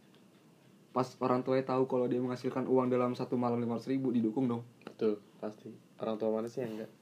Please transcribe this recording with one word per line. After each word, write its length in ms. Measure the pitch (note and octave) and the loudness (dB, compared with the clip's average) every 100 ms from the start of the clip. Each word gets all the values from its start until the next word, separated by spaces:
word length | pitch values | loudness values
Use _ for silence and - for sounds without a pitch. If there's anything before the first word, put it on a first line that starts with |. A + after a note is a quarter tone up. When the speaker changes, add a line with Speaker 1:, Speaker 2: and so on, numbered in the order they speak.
| - - - - - - - - - | -20 -20 -20 -20 -20 -20 -20 -20 -6
Speaker 1:
Pas 180 | B2 B2 - | -2 -2 -2
orang 240 | B2+ B2+ | 2 2
tuanya 200 | C3 C3 | 2 0
tahu 220 | C3 C3 C3 | 2 0 2
kalau 200 | B2+ B2 | 2 2
dia 120 | B2 | 0
menghasilkan 480 | B2+ B2 B2+ C3 B2 | -2 -4 -4 -2 2
uang 200 | B2+ B2+ | 4 4
dalam 260 | B2 B2 | 2 2
satu 200 | B2 B2 | 0 -2
malam 240 | B2 A#2+ A#2+ | 0 0 0
lima 180 | A#2 A#2 | 0 -4
ratus 100 | B2+ | -2
ribu, 220 | C3+ C3 | -2 2
didukung 360 | A#2 A2 C3+ B2+ | 2 2 2 0
dong. 160 | A#2 - - | 0 -6 -16
Speaker 2:
Betul, 340 | - - A2 G#2 - - | -16 -2 0 0 -8 -10
pasti. 360 | G#2+ - A2 A#2+ - - | -10 -10 -16 -18 -20 -8
Orang 180 | A2 G#2+ | -4 -2
tua 140 | A2 | 0
mana 160 | A2 A2+ | 0 -2
sih 160 | C3+ | -6
yang 120 | A#2+ G#2+ | -6 -6
nggak? 140 | A2 - | -10 -14